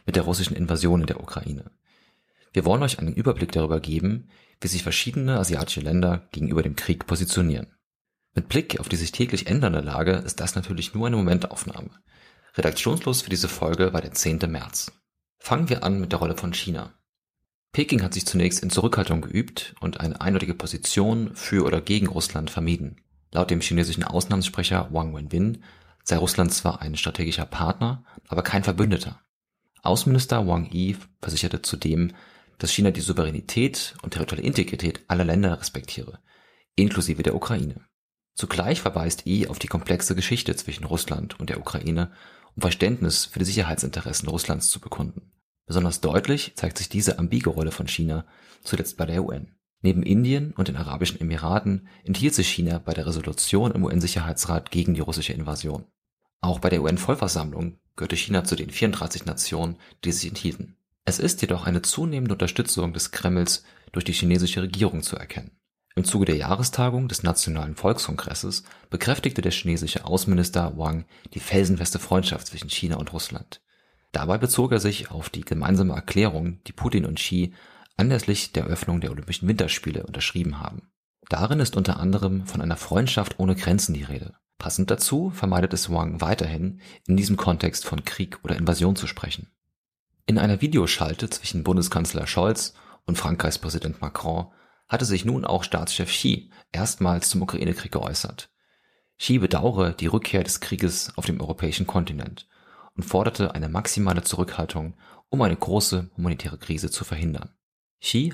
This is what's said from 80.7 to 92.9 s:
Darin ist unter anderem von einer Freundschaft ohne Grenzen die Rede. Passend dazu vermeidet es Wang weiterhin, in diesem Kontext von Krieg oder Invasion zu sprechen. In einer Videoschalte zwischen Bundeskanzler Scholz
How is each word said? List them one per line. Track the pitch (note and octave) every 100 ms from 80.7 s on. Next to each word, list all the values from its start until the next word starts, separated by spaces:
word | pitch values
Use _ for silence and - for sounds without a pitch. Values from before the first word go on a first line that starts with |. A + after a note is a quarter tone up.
| - - _ _ _ -
Darin | - F#2+ D3+
ist | C3 -
unter | F#2 D#2
anderem | F2+ G2 G2 F#2+ F#2+
von | -
einer | E2+ -
Freundschaft | - F#2+ B2+ - G2 -
ohne | F#2+ F#2+
Grenzen | F2 F#2+ - D2+
die |
Rede. | C#2+ C#2 C#2 - _ -
Passend | - - F#2+
dazu | - - C#3+ F#3
vermeidet | - G2 F2+ F#2
es | F2 -
Wang | E2 E2 E2
weiterhin, | E2 - D#2+ D#2+ F#2 F#2+ - - -
in | F#2+
diesem | G2 G2
Kontext | - E2+ F2 - -
von | D#2+ -
Krieg | - F#2 -
oder | - D#2+
Invasion | E2+ E2 F2 G2
zu | -
sprechen. | - - - - _ _ _ _ _ _ _ -
In | G#2+
einer | G#2 G2
Videoschalte | D3+ D3+ F2 - D#2 E2+ A2+
zwischen | - - F2
Bundeskanzler | D#2 F2+ E2+ F2 E2+ D#2+ -
Scholz | - G2 A2+ - - -